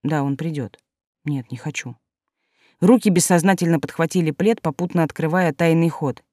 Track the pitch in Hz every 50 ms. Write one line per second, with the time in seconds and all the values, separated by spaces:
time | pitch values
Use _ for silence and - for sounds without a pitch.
0 | - 139 156 147 139 139 139 131 156 170 156 147 123 101 - _ _ _ _ _
1 | _ _ _ _ _ 147 147 139 120 _ 131 113 - 156 143 - - 123 120 _
2 | _ _ _ _ _ _ _ _ _ _ _ _ _ _ _ _ - 175 247 233
3 | - 208 180 175 - - 185 170 160 190 190 - 175 170 165 151 - - - -
4 | 165 160 - 185 170 156 147 _ 180 214 226 - _ 165 143 - 175 175 - 175
5 | 160 143 - - 156 156 160 185 185 165 147 - 170 165 165 165 165 165 - -
6 | 160 135 120 - _ _